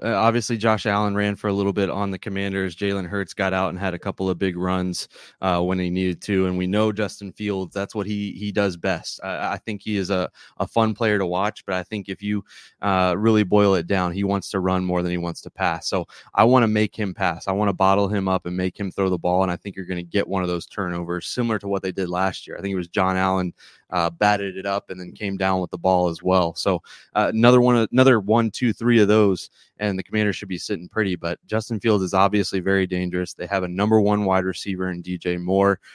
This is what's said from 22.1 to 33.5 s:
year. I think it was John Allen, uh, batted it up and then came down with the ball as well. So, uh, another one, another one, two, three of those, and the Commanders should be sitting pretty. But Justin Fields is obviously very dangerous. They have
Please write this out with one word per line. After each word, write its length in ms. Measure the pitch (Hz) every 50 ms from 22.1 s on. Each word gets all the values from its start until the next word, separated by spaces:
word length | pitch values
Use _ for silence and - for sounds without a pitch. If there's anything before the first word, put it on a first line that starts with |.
| 90 87 95 95 87 - -
year. 100 | 82 80
I 60 | 82
think 100 | 90 98
it 40 | 98
was 120 | 92 87 85
John 300 | - 104 95 92 95 92
Allen, 340 | 95 95 95 95 90 87 - _ - - - _ _ -
uh, 180 | 90 90 85 85
batted 480 | 85 82 110 104 104 101 101 98 90
it 80 | 95 95
up 240 | 98 98 101 - -
and 100 | 92 92
then 140 | 90 87
came 240 | 90 - 107 98 98
down 240 | 90 95 95 95 92
with 100 | 92 85
the 60 | -
ball 320 | 87 85 92 92 90 90 87
as 140 | 85 -
well. 320 | 87 92 92 92 87 85 82
So, 260 | - - 101 92 85 _ - - - - _ -
uh, 160 | 104 107 90 107
another 260 | 110 113 123 123 123
one, 280 | 120 123 123 117 113 -
another 300 | 117 127 131 135 123 110
one, 280 | 95 101 113 117 113 110
two, 200 | - - 127 117
three 280 | 104 - 117 120 120 113
of 80 | 104 98
those, 420 | 107 110 107 101 95 - - - _ _ _ _ _ -
and 200 | 104 104 95 92
the 40 | 92
Commanders 320 | - 107 107 107 104 98
should 120 | - 107 95
be 100 | 92 85
sitting 300 | - - 107 82 87 85
pretty. 280 | - 110 107 98 90
But 240 | 82 82 85 85 - _
Justin 340 | - 107 110 107 - 117 101
Fields 240 | - 113 107 101 95
is 100 | 90 87
obviously 460 | 95 98 98 101 104 95 - - 95
very 260 | 87 95 98 98 95
dangerous. 480 | 90 92 90 92 90 87 90 90 - -
They 120 | - 87
have 160 | 87